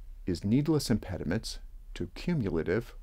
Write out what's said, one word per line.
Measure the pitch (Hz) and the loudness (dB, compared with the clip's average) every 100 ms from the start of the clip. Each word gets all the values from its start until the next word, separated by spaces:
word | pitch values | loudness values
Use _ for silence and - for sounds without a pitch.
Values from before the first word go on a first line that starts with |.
| - - - | -14 -8 -2
is | 85 | 0
needless | 98 123 151 151 - | 4 4 6 4 4
impediments | 110 - 80 78 104 - - - - - | 2 0 -4 0 -2 -2 -10 -10 -14 -12
to | - 90 - | -8 -8 -4
cumulative | - 165 98 80 76 104 - - | 0 0 2 2 2 2 0 -10